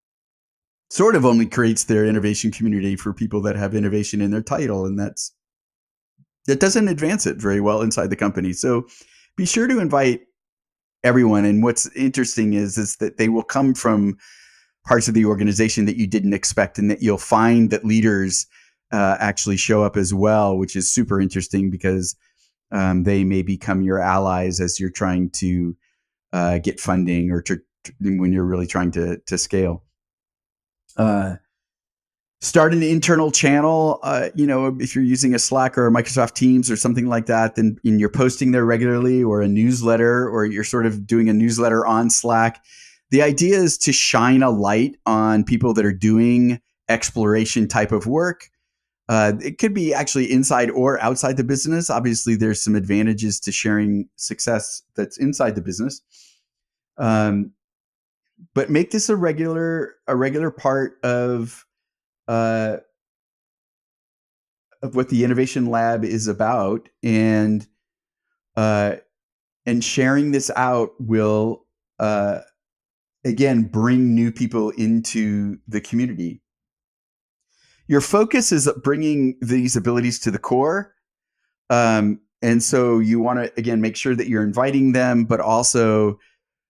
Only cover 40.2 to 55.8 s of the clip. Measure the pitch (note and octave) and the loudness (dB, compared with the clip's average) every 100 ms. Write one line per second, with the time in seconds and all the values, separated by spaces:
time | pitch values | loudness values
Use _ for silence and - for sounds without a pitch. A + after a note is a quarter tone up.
40.2 | B2 A2+ G#2+ G#2 G#2 B2 A2+ G#2 G2+ A#2 | 0 -2 -2 -2 -4 0 0 -2 -2 2
41.2 | A2 G#2+ A2+ A2+ A#2+ A2+ A2+ A2+ A#2 - | 2 2 2 2 0 2 2 0 0 0
42.2 | A#2+ A2+ A2+ - _ - - _ _ C3 | 0 2 2 -2 _ -20 -20 _ _ 2
43.2 | D3 C#3+ E3+ G3 F3 - - C3+ - B2 | 4 2 2 4 2 0 -2 0 0 2
44.2 | B2 C3 C3 A2 G2+ A2 C3+ - - A2 | 4 4 4 2 2 2 0 -2 -2 0
45.2 | A2 G#2+ G#2 A#2+ A#2+ G#2+ G#2 F#2+ G#2+ A2 | 2 2 2 0 2 2 0 0 2 4
46.2 | A#2+ B2 B2 A#2+ _ _ - A2+ - A#2+ | 4 4 2 0 _ _ -4 -2 -2 -2
47.2 | G#2+ G#2+ A2 A#2+ G#2+ A2+ G#2 G#2+ G#2 D3 | 0 2 0 0 0 0 0 0 0 -2
48.2 | F3 F3 - _ _ _ _ _ - A2+ | -2 -4 -14 _ _ _ _ _ -2 2
49.2 | G#2+ G#2+ D3 - A3 G3+ D#3+ C#3 C#3 C#3 | 2 0 -6 -2 -2 0 -2 -2 -2 -2
50.2 | B2+ C3 C3+ C3 A#2+ B2+ C3 C#3 A2+ B2+ | 2 2 2 0 0 0 0 0 -2 -2
51.2 | C3 C3+ B2 C3+ D3+ E3 E3+ A#2 B2 A2+ | -2 -2 -2 -2 -2 -4 -2 -2 -2 -2
52.2 | A#2+ A2 A2 G#2 - G#2 F#2 G2+ A2 G#2 | 0 0 0 -2 0 -2 0 0 0 -2
53.2 | G#2+ F#2 - - A2+ G#2+ G#2 G2+ G2 _ | -4 -6 -6 -4 -2 0 0 -2 -6 _
54.2 | - A2 - A2+ - - _ - G2+ - | -12 -6 -4 -4 -4 -14 _ -8 -8 -4
55.2 | C#3 C#3 B2 G2+ F2+ F2+ | -4 0 -2 -2 -8 -6